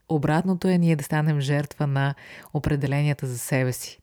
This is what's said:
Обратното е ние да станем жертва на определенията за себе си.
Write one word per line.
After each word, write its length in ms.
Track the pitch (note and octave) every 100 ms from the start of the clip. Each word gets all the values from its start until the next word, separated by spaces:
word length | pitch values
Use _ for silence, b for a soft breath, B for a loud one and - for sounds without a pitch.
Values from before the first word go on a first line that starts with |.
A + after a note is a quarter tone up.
| -
Обратното 580 | D#3+ D3+ D#3 F#3 F#3 F#3+
е 100 | F3+
ние 180 | E3+ D#3
да 80 |
станем 380 | C#3+ D#3 D3+ D3
жертва 460 | C3+ D3 C#3+ - D3
на 280 | C#3 C#3 C3+ B B B
определенията 760 | D3+ - C#3+ C#3+ C#3+ D3 C#3+ C3
за 100 | A#2+
себе 360 | - C3+ B2+
си. 260 | B2 - -